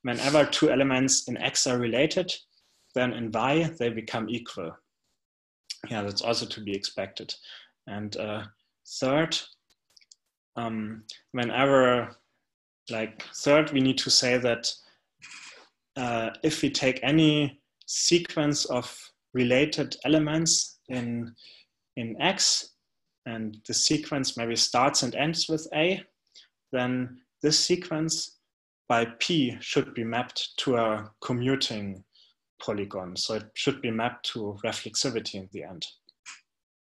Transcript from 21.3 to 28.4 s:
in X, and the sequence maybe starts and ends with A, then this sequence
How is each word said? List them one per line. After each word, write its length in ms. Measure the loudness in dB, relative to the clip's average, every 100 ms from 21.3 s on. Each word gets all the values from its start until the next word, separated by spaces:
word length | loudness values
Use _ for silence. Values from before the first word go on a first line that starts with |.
| -12 -20 -20 _ _ _ -8
in 240 | -8 0
X, 500 | 0 2 2 0 -4 _ _ _ _ _ -10
and 320 | -8 -8 -10 -6
the 80 |
sequence 600 | -2 0 0 -2 -4 -4 -4
maybe 200 | -4 0
starts 460 | 2 4 4 2
and 120 | -2
ends 340 | 0 -2 0 -2
with 200 | -4 -2
A, 280 | 0 2 0 -6 _ _ -20 _ _ -6
then 480 | -2 0 -2 -4 -10 _ -2
this 160 | 2 2
sequence 800 | 2 0 0 -4 -2 -4 -8 _